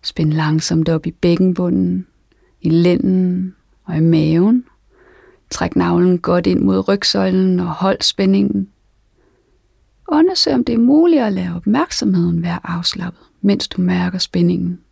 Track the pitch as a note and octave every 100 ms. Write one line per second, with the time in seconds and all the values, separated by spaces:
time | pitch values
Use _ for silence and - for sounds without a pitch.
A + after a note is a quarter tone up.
0 | - - D#3 D#3 D#3 D#3 - D#3+ D#3+ E3
1 | E3 - F3 E3+ F#3 F3+ F3+ F3+ F3+ F3+
2 | F#3 _ _ _ _ _ E3+ D#3+ F3 F3
3 | - F#3 F#3 F3+ F#3 - _ _ - D#3+
4 | E3 E3 D#3 D#3+ G3 B3 B3 _ _ _
5 | _ _ _ _ _ - F3+ F3 F3 F3
6 | F3+ F3+ F3 F3 F3 F3+ G3 F#3+ G3 G3+
7 | - G3+ F#3+ F#3 F#3 F3+ F3 D#3 F#3+ -
8 | - - G3 G3 G3+ G#3 G3 _ _ _
9 | _ _ _ _ _ _ _ _ _ _
10 | - D4+ F4 F#4 - C4+ A#3+ A#3 A#3 D4
11 | E4+ D#4+ A3+ F#3+ F3+ F3 G3+ A#3 F4 -
12 | G#3+ F#3 F3 E3+ E3+ E3+ - E3+ E3+ -
13 | F3+ E3+ _ _ G3 G3+ - - F3+ F3+
14 | F3+ F3+ - F3+ F3 F3+ F3 F3 _